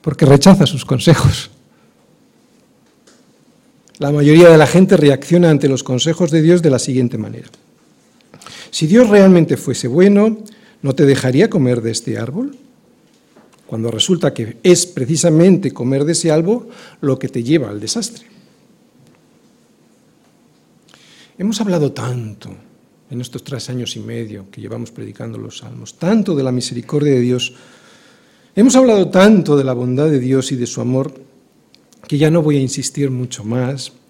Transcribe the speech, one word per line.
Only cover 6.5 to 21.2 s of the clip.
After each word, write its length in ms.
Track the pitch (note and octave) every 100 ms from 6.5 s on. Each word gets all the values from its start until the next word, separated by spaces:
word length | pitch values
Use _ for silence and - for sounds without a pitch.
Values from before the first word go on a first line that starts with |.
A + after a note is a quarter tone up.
| F3
de 80 | D#3+
la 80 | B2+
siguiente 400 | - C3 B2 A2+
manera. 300 | G#2 A#2 - _ _ _ _ _ _ _ _ - - - -
Si 160 | - D#3
Dios 220 | A3 A#3
realmente 480 | G3+ F#3+ F3 D#3 C#3+
fuese 320 | - B2 B2
bueno, 500 | C#3 F#3+ G3+ A3 G#3+ - _ _ _
¿no 120 | C3+
te 100 | C3
dejaría 460 | C#3+ C3+ B2+ B2+ A3
comer 320 | F#3 B2+ B2
de 80 | A2+
este 280 | A2 - A2
árbol? 380 | A2+ D#3+ C#4 - _ _ _ _ _ _ _ _ _ _ _
Cuando 240 | A2 A#2
resulta 420 | A2 - F3+ D3
que 260 | - A2 -
es 240 | F#3 E3+ -
precisamente 840 | - B2 D#3 E3+ D#3 F3+ F3+ E3
comer 320 | - B2 C3+
de 80 | D3
ese 180 | E3 E3
árbol 380 | D#3 E3+ A#3+ - - - _
lo 180 | C#3+ C3
que 100 | C3
te 140 | C3
lleva 280 | A#2 D#3+ A2+
al 100 | G#2
desastre. 460 | A2 A#3 G#3+ - _ _ _ _ _ _ _ _ _ _ _ _ _ _ _ _ _ _ _ _ _ _ _ _ _ _ _ _ _ _